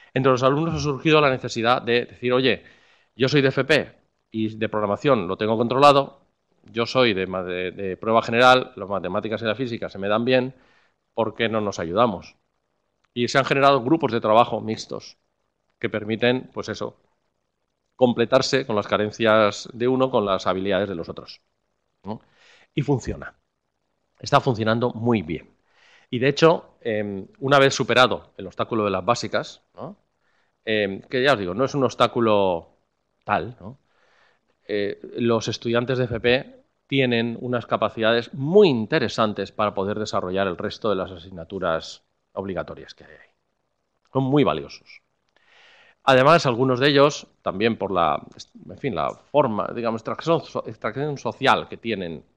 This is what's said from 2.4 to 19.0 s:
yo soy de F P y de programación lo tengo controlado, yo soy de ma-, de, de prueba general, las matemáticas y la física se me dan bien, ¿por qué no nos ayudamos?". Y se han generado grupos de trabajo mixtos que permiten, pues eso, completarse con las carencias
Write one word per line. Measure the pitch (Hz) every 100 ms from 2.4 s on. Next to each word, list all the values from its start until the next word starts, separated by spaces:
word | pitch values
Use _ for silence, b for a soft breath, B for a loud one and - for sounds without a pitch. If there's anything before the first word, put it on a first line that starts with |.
| 131 95 b b b b b
yo | - 127
soy | 147
de | 135
F | 135
P | 135 127 85 - _ _ _
y | 110 107 110
de | 107
programación | 107 104 104 147 120 87
lo | 95
tengo | 107 113
controlado, | 117 127 147 139 139 - _ _ _ _
yo | - 110 117
soy | 135 120
de | 92 92
ma-, | 92
de, | 90 90 90
de | 90 95 90
prueba | 110 113
general, | 110 117 127 127 127 -
las | 98
matemáticas | 98 87 98 107 104
y |
la | 113
física | 104 127 113 87
se | 98
me | 98
dan | 107
bien, | 120 127 127 - b b b b _
¿por | - 110
qué | 101 113
no | 110
nos | 104 95
ayudamos?". | 85 92 120 92 - _ _ _ _ _ _ _ _
Y | 120 120
se | 139
han |
generado | 131 139 139 139
grupos | 120 160 131
de | 113
trabajo | 107 110 120 110
mixtos | 110 107 - 60 - - _ _ _ _ _ _
que | 107
permiten, | 107 104 110 120 127 131
pues | 110 101
eso, | 101 117 - _ _ _ _ _ _ _ _ _
completarse | - 123 117 113 131 - 131 139
con |
las | 107 101
carencias | 101